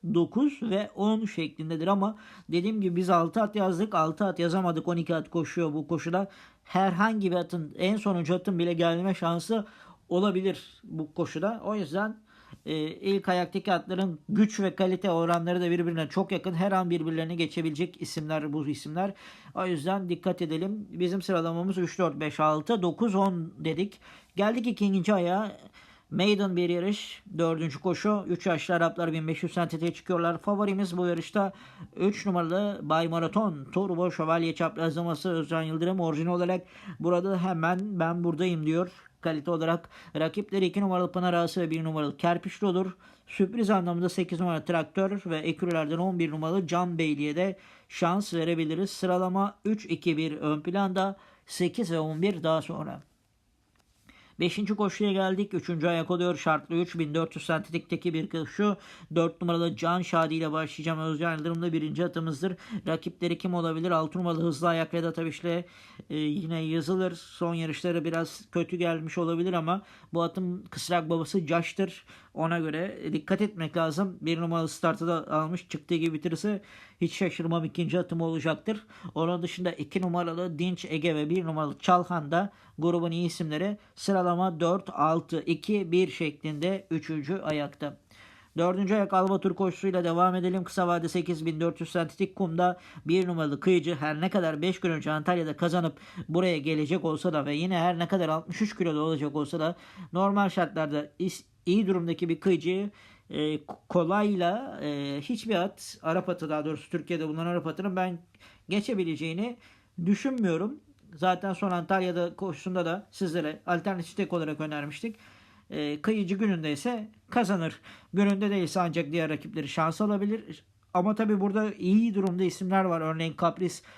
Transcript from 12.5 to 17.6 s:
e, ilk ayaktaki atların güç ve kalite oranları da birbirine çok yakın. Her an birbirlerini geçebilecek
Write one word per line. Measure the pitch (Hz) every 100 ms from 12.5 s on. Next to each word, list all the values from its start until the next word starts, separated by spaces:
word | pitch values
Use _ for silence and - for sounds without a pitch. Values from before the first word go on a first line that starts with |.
| - -
e, | 156
ilk | 156 - 196 196 190
ayaktaki | 180 175 196 196
atların | 180 - 185 190 160 -
güç | - 214 214
ve | 190
kalite | 185 185 180 196
oranları | 165 165 170 165 180
da | 175
birbirine | 175 170 165 151
çok | - 190
yakın. | 190 190
Her | 165 196
an | 190 180
birbirlerini | 170 160 160 160 170
geçebilecek | 160 170